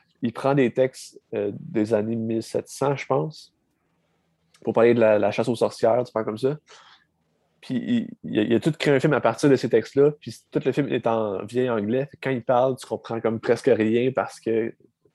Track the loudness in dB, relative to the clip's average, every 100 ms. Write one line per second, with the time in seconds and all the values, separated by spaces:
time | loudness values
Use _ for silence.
0 | _ _ -6 -2 2 4 2 2 0 -2
1 | -20 -20 _ -6 -4 -6 -6 -4 0 0
2 | 0 -4 -4 -4 -4 -8 -8 -4 -2 -2
3 | -2 -2 -4 -10 -20 _ _ _ _ _
4 | _ _ _ _ _ _ -2 4 4 6
5 | 4 4 2 0 -2 0 -2 0 0 0
6 | -2 -4 -6 -4 -4 -4 _ -20 -20 _
7 | _ _ _ _ _ _ -8 -6 -2 -2
8 | -4 -10 -4 -2 2 2 0 0 2 2
9 | 2 2 0 2 4 4 4 0 2 2
10 | 2 2 -10 -16 _ -4 -2 -2 -2 -2
11 | 0 0 -2 -6 -6 -2 -2 -2 -2 -2
12 | -4 -6 -4 -4 0 2 2 -2 -6 -8
13 | -6 -4 -2 0 0 2 2 2 2 2
14 | 0 -2 -4 -6 -4 -2 -2 -8 _ _
15 | _